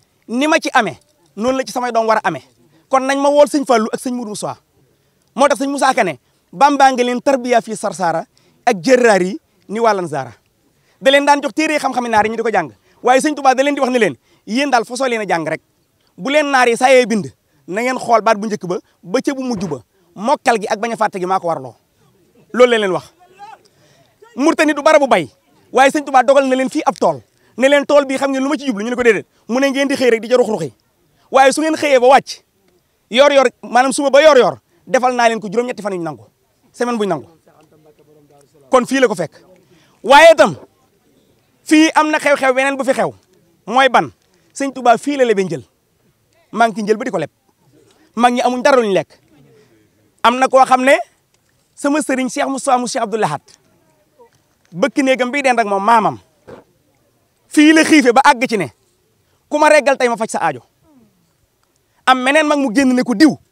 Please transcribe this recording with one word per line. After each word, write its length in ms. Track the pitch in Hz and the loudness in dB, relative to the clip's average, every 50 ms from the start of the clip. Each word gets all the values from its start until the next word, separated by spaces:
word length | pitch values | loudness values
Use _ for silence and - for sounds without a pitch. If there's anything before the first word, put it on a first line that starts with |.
| _ _ _ _ _ - | _ _ _ _ _ -8
ni 200 | 220 247 285 311 | -4 -2 -2 0
ma 100 | 330 320 | 0 0
ci 100 | - 294 - | -2 0 0
amee 260 | 269 226 175 120 - _ _ _ _ _ _ _ | 0 0 0 -6 -10 _ _ _ _ _ _ _
noonu 220 | 196 220 254 262 262 | -6 -4 -4 -2 -2
la 60 | 262 | -4
ci 80 | - | -6
samay 200 | - 262 247 247 | -6 -6 -6 -2
doom 140 | 233 226 226 220 | -2 -2 0 0
war 100 | 220 214 | 0 0
a 100 | - 196 | -2 -4
amee. 160 | 160 131 - _ _ _ _ _ _ _ _ _ | -6 -6 -10 _ _ _ _ _ _ _ _ _
Kon 100 | - 262 262 | -2 -2 0
nañ 140 | 269 277 277 | 0 -2 0
ma 80 | 277 285 | 0 2
wool 180 | 285 294 294 - | 4 4 2 2
sëñ 180 | - 294 262 | 2 -2 0
Fallou 220 | - 247 226 220 226 - | 2 0 0 0 -2 -6
ak 60 | - | -8
sëñ 120 | - 262 247 | -8 -8 -8
Moudou 160 | 247 240 214 208 | -8 -8 -10 -10
Moustapha. 240 | - - 143 123 - _ _ _ _ _ _ _ _ _ _ _ _ _ _ _ | -10 -10 -10 -10 -12 _ _ _ _ _ _ _ _ _ _ _ _ _ _ _
Moo 120 | - 277 285 | 0 0 0
tax 120 | 285 196 | 0 -2
sëñ 100 | 277 277 | -4 -6
Moussa 240 | 285 277 294 262 - | -4 -2 -2 0 0
Ka 100 | 254 214 | 0 -2
ne 160 | 180 143 - _ _ _ _ _ _ | -2 -4 -8 _ _ _ _ _ _
Bamba 400 | - 175 269 285 285 269 277 269 | -2 0 2 2 4 4 4 2
nga 120 | 262 240 247 | 4 2 -2
leen 180 | 247 247 240 | -2 -2 -2
tarbiya 400 | - 285 277 247 240 247 240 226 | -2 -2 -2 -2 -2 0 -2 -2
fii 140 | - 226 220 | -2 -2 -8
Sarsara 500 | - - 202 180 151 190 165 160 165 - - _ _ _ _ _ _ _ | -8 -8 -8 -6 -4 -4 -4 -2 -4 -6 -10 _ _ _ _ _ _ _
ak 100 | - 233 180 | -2 -2 -2
jërraar 400 | 156 262 254 247 247 233 208 190 | 2 2 2 4 4 4 2 2
yi 180 | 180 185 233 320 - _ _ _ _ - | 0 -2 -4 -8 -12 _ _ _ _ -12
ni 120 | 190 226 | -6 -2
wàllan 280 | 233 226 208 196 180 156 | 0 0 0 0 -4 -6
Zara. 240 | 147 139 131 117 - _ _ _ _ _ _ _ _ _ _ _ _ _ | -8 -10 -10 -12 -16 _ _ _ _ _ _ _ _ _ _ _ _ _
Da 100 | 185 262 | 0 2
leen 140 | 277 285 285 | 2 4 4
daan 160 | 285 285 294 | 2 2 2
jox 120 | 277 285 - | 0 -4 -4
téere 240 | 302 311 311 302 285 | -4 -2 -2 -2 -2
xam-xami 320 | - 269 247 254 240 240 | -2 -2 -4 -4 -4 0
naar 160 | 226 208 208 | 0 0 0
yi 60 | 220 | 0
ñu 60 | 226 220 | -2 -4
di 40 | 220 | -4
ko 60 | 233 | -2
jàng. 220 | 208 190 165 190 - _ _ _ _ _ - | -2 -2 -4 -4 -10 _ _ _ _ _ 0
Waaye 160 | 240 254 262 | 2 2 2
sëñ 140 | 247 311 294 | 2 0 -4
Touba 180 | 262 269 262 254 | 0 0 2 2
da 80 | 240 277 | 2 0
leen 120 | 285 285 | 0 0
di 60 | 285 | -2
wax 100 | 269 247 | -2 -2
ne 80 | 254 247 | 0 0
leen 160 | 220 170 123 - _ _ _ _ _ 190 | 0 0 -2 -6 _ _ _ _ _ -8
yéen 240 | 214 262 294 285 | -4 -4 -2 0
daal 120 | 247 233 214 | 0 -2 -2
fosoo 200 | - 247 233 269 254 | -4 -6 -6 -4 -4
leen 140 | 233 220 | -4 -4
a 40 | 208 185 | -4 -2
jàng 180 | 180 165 156 156 | -4 -4 -2 -4
rek. 140 | 160 - - _ _ _ _ _ _ _ _ _ _ - | -8 -8 -10 _ _ _ _ _ _ _ _ _ _ -12
Bu 120 | 180 262 | -8 -2
leen 180 | 285 302 294 285 | -2 0 0 0
naar 180 | 277 254 247 240 | 0 2 2 2
yi 80 | 233 - | 0 0
saa 120 | 254 269 | 2 4
yee 160 | 269 254 247 | 4 4 4
bind 260 | 196 233 208 156 127 - _ _ _ _ _ _ - | 2 0 -4 -4 -6 -12 _ _ _ _ _ _ -10
na 140 | 180 214 | -8 -6
ngeen 180 | 240 254 262 - | -4 -4 -6 -6
xool 220 | - 226 233 220 | -2 0 0 0
baat 160 | 196 226 220 202 | 2 0 0 0
bu 100 | 202 226 | -2 -6
njëkk 180 | 208 - - | -6 -8 -6
ba 140 | 170 180 - - _ _ _ _ | -8 -8 -8 -8 _ _ _ _
ba 160 | 175 185 262 | -6 -6 -4
ca 120 | - 311 277 | -4 -4 -4
bu 80 | 262 262 | -4 -6
mujj 220 | 254 240 180 202 170 | -6 -6 -6 -6 -8
ba 140 | 147 120 - _ _ _ _ _ _ | -8 -10 -12 _ _ _ _ _ _
mokkal 420 | - 202 240 302 - - 254 233 220 | -10 -4 -4 -4 -2 0 -2 -2 -2
gi 60 | 190 - | -2 -6
ak 120 | 220 202 | -6 -6
bañ 140 | 220 233 233 | -6 -6 -4
a 20 | 170 | -4
fàtte 220 | 214 208 - 196 | -4 -4 -4 -6
gi 60 | 180 180 | -6 -4
maa 120 | 190 190 | -4 -4
ko 80 | 175 170 | -2 -4
warloo. 280 | 160 151 131 123 110 _ _ _ _ _ _ _ _ _ _ _ _ _ _ _ - | -6 -6 -8 -14 -18 _ _ _ _ _ _ _ _ _ _ _ _ _ _ _ 2
Loolu 180 | 226 247 247 | 4 4 4
la 60 | 233 220 | 4 0
leen 120 | 208 190 | -2 -2
wax. 220 | 175 151 - - _ _ _ _ _ 381 403 440 415 - _ _ _ _ _ _ _ _ _ _ _ _ - - - | -4 -6 -8 -12 _ _ _ _ _ _ -20 -20 -20 -20 _ _ _ _ _ _ _ _ _ _ _ _ -20 -18 -8
Murtani 380 | 214 269 330 320 - 320 294 302 | -2 -2 0 0 2 0 0 0
du 80 | 285 | 0
barabu 260 | 277 311 311 302 285 247 | 2 4 4 4 4 2
bay 220 | 220 190 151 113 - _ _ _ _ _ _ _ | 2 0 0 -4 -10 _ _ _ _ _ _ _
waaye 200 | - 240 262 277 | 0 2 2 2
sëñ 120 | 269 311 285 | 2 0 -4
Touba 200 | 294 269 262 247 | 0 2 2 4
dogal 240 | 247 269 285 277 262 | 4 4 2 2 2
na 60 | 254 | 0
leen 140 | 262 262 240 | -2 -2 -2
fii 120 | - 302 - | -4 -2 -2
ab 120 | - 190 - | -4 -2 0
tool 240 | 240 180 151 127 - _ _ _ _ _ _ - | -2 -2 -2 -4 -10 _ _ _ _ _ _ 0
ne 100 | 247 277 | 2 2
leen 160 | 285 285 277 | 2 2 2
tool 200 | - 294 294 285 | 2 2 2 2
bii 120 | 269 269 269 | 2 -2 -4
xam 140 | 269 277 | -4 -4
ngeen 100 | 269 262 262 | -2 -2 -2
lu 60 | 269 | -2
ma 80 | 311 226 | -4 -4
ci 80 | 285 | -6
jublu 180 | 277 220 196 208 | -8 -8 -8 -6
ñu 60 | 240 | -6
ne 60 | 247 | -4
ko 80 | 214 247 | 0 0
déedéet 220 | 233 208 170 - - _ _ _ - | 0 0 0 -4 -10 _ _ _ -6
mu 120 | 220 262 | -4 -2
ne 100 | 277 277 | -2 -2
ngeen 180 | 254 269 277 269 | 0 -2 -2 -2
di 60 | 277 | -2
xëy 140 | - 269 240 | 0 2 2
rek 120 | 233 226 | 2 0
di 60 | 202 214 | 0 -2
ca 60 | 247 | 0
ruux-ruuxi 380 | 247 247 214 220 170 165 127 - _ _ _ _ _ _ _ _ _ _ _ | 0 0 0 -2 -6 -6 -10 -12 _ _ _ _ _ _ _ _ _ _ _
waaye 220 | - 262 269 269 | 2 4 4 4
su 100 | 262 302 | 2 0
ngeen 140 | 302 320 311 320 | -2 -2 -2 -2
xëyee 220 | 320 294 277 254 | 0 0 2 2
ba 80 | 240 254 | 4 4
wàcc 340 | 277 240 - - - - _ _ _ _ _ _ _ _ _ _ _ _ _ _ | 4 4 2 0 -10 -20 _ _ _ _ _ _ _ _ _ _ _ _ _ _
yor-yor 380 | - 247 285 277 285 269 254 240 - _ | 0 2 2 4 4 2 2 0 -2 _
maanaam 320 | - 202 214 240 262 269 - | -12 -2 0 0 0 0 -2
suba 160 | - 285 277 | -2 -2 2
ba 120 | 247 285 | 2 6
yor-yor 360 | 311 311 285 254 220 170 135 110 _ _ _ _ _ - | 6 6 6 6 4 2 0 -6 _ _ _ _ _ -4
defal 260 | 180 254 247 262 247 | -2 -2 0 0 0
naa 140 | 240 233 226 | 0 0 0
leen 100 | 226 220 | 0 -2
ko 80 | - 208 | -6 -6
juróom-ñetti 340 | 175 233 240 247 - - | -6 -6 -6 -6 -8 -10
fan 120 | 190 208 190 | -10 -8 -8
yu 60 | 180 | -8
ñu 40 | 165 | -8
nangu 200 | 156 143 101 107 _ _ _ _ _ _ _ _ _ _ | -10 -12 -14 -18 _ _ _ _ _ _ _ _ _ _
semaine 240 | - 240 240 240 220 | -8 -6 -6 -4 -4
bu 60 | 214 | -4
ñu 60 | 190 | -4
nangu 180 | 170 139 110 - _ _ _ _ _ _ _ _ 160 156 156 156 151 156 147 _ _ _ _ _ _ 143 _ _ _ _ _ _ | -4 -6 -8 -14 _ _ _ _ _ _ _ _ _ _ _ _ _ _ _ _ _ _ _ _ _ _ _ _ _ _ _ _
kon 160 | 262 254 240 | -2 -2 0
fii 140 | - 254 269 | 0 0 0
la 80 | 254 226 | 0 0
ko 80 | 214 | 0
fekk. 180 | - 165 - - - _ _ _ _ _ _ _ _ _ _ _ _ - | -4 -8 -10 -10 -18 _ _ _ _ _ _ _ _ _ _ _ _ 0
Waaye 280 | 202 269 285 320 330 320 | 4 6 8 8 8 8
itam 220 | - 294 208 139 - - _ _ _ _ _ _ _ _ _ _ _ _ _ _ _ _ _ _ _ _ | 6 4 2 0 -4 -14 _ _ _ _ _ _ _ _ _ _ _ _ _ _ _ _ _ _ _ _
fii 260 | - 311 311 311 320 - | 0 2 4 4 4 2
am 140 | 294 311 302 | 0 0 0
na 80 | 311 294 | -2 -2
xew-xew 340 | - 285 285 - 269 262 254 | 0 0 0 2 0 0 0
beneen 240 | 262 269 277 277 262 | 0 -2 -2 -4 -4
bu 60 | 254 | -4
fi 100 | 254 262 | -4 -2
xew 180 | 226 196 147 110 - _ _ _ _ _ _ _ _ _ | -2 -4 -6 -6 -10 _ _ _ _ _ _ _ _ _
mooy 240 | - 226 262 269 262 | -4 0 0 2 2
ban 220 | 233 226 170 123 - _ _ _ _ _ _ _ _ | 2 0 -2 -2 -8 _ _ _ _ _ _ _ _
sëñ 180 | - 269 277 262 | -8 -8 -8 -8
Touba 240 | 269 240 240 226 - | -2 0 0 0 0
fii 200 | - 277 294 277 | 0 -4 -2 -2
la 80 | 254 | 0
lebe 180 | 233 214 196 190 | 0 0 -2 -2
njël 200 | 170 165 135 110 _ _ _ _ _ _ _ _ _ _ _ _ _ _ _ _ _ | -4 -8 -10 -14 _ _ _ _ _ _ _ _ _ _ _ _ _ _ _ _ _
maa 160 | - 214 233 226 | -2 -2 -2 0
ngi 80 | 185 | 0
ci 80 | 220 208 | -4 -4
njël 140 | 196 220 208 | -4 -4 -4
ba 60 | 254 | -4
di 80 | 254 | -6
ko 60 | 202 175 | -6 -6
leb 120 | 151 - _ _ _ _ _ _ _ _ _ _ _ _ _ _ _ _ _ | -8 -8 _ _ _ _ _ _ _ _ _ _ _ _ _ _ _ _ _
mag 180 | 214 240 247 247 | -2 0 0 0
ñi 80 | 247 | 0
amuñ 200 | 247 247 247 247 | -2 -2 -2 -2
dara 160 | 233 285 277 254 | -2 0 0 0
luñ 160 | 233 208 190 | 0 0 -2
lekk. 260 | 170 143 - _ _ _ _ _ _ _ _ _ _ _ _ _ _ _ _ _ _ _ _ _ _ - | -2 -4 -4 _ _ _ _ _ _ _ _ _ _ _ _ _ _ _ _ _ _ _ _ _ _ 0
Am 140 | 226 240 254 | 0 0 0
na 100 | 269 - | -2 0
koo 160 | 262 269 262 | 2 2 4
xam 180 | 240 254 254 254 | 4 2 0 2
ne 140 | 269 294 359 - - _ _ _ _ _ _ _ _ _ _ _ _ _ | 2 2 2 0 -6 _ _ _ _ _ _ _ _ _ _ _ _ _
sama 240 | - - 285 285 311 | -8 -4 -2 -2 -2
sëriñ 280 | - - 269 247 254 247 | -2 -2 -4 -4 -4 -6
Cheikh 160 | - 285 277 262 | -4 -6 -6 -4
Moustapha 300 | 269 254 - 277 254 247 | -6 -6 -2 0 0 0
mu 100 | 247 220 | 0 -4
Cheikh 140 | - 262 233 | -6 -6 -6
Abdou 140 | 208 208 220 | -4 -4 -4
Lahad 220 | 208 156 151 135 - _ _ _ _ _ _ _ _ _ _ _ _ _ _ _ _ _ _ _ _ _ _ _ _ _ | -4 -4 -4 -8 -10 _ _ _ _ _ _ _ _ _ _ _ _ _ _ _ _ _ _ _ _ _ _ _ _ _
bëkk 260 | - 165 247 277 - 294 269 | -4 -2 -2 -2 0 -2 0
néegam 280 | 262 262 226 247 247 | 0 0 -2 -2 -4
bii 100 | 247 285 | -4 -2
den 160 | 269 262 240 233 | -2 0 0 0
rek 80 | 226 202 | 0 -2
moom 160 | 202 196 196 | -2 -2 0
maamam 360 | 220 240 226 202 165 127 101 - _ _ _ _ - - - _ _ _ _ _ _ _ _ _ _ _ _ _ _ _ _ _ _ | 2 2 2 2 0 -4 -6 -12 _ _ _ _ -20 -20 -20 _ _ _ _ _ _ _ _ _ _ _ _ _ _ _ _ _ _
fii 260 | - 311 302 311 320 | 2 4 4 6 6
la 100 | 320 311 | 4 4
xiife 280 | 311 320 302 240 247 220 | 4 4 4 4 4 2
ba 80 | 254 - | 4 4
àgg 240 | 285 285 226 262 247 | 4 4 2 0 -2
ci 100 | 240 202 | -2 -4
ne 100 | 165 117 - _ _ _ _ _ _ _ _ _ _ _ _ _ _ _ | -4 -6 -10 _ _ _ _ _ _ _ _ _ _ _ _ _ _ _
ku 80 | - 302 | -2 2
ma 120 | 311 302 | 4 4
reggal 280 | 302 302 240 220 269 - | 4 4 4 2 0 0
tey 100 | 254 240 | 0 -2
ma 60 | 233 190 | -2 -4
faj 120 | 226 - | -4 -6
sa 100 | - - | -4 -4
aajo. 220 | - 160 143 120 - _ _ _ _ 330 294 254 _ _ _ _ _ _ _ _ _ _ _ _ _ _ _ _ _ _ _ _ _ | -4 -4 -4 -6 -12 _ _ _ _ _ _ _ _ _ _ _ _ _ _ _ _ _ _ _ _ _ _ _ _ _ _ _ _
Am 160 | - 262 254 254 | 0 0 2 2
meneen 240 | 262 285 311 302 294 | 0 2 2 2 2
mag 100 | 302 285 | 0 0
mu 100 | 277 262 190 | -2 -2 0
génn 200 | 269 277 254 254 | 0 2 2 2
ne 100 | 247 247 | 0 0
ko 100 | 240 240 | -2 2
diw 220 | 196 311 285 170 - _ _ | 4 4 4 4 0 _ _